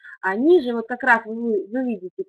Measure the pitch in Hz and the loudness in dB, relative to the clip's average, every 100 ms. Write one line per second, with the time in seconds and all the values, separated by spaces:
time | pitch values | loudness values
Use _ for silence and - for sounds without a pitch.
0 | - - 190 202 294 359 247 233 226 240 | -20 -8 -4 0 4 4 4 -4 -6 -2
1 | 254 233 214 226 233 208 190 240 254 208 | 2 2 0 -6 -2 -2 -4 -4 -4 -6
2 | 180 - | -8 -14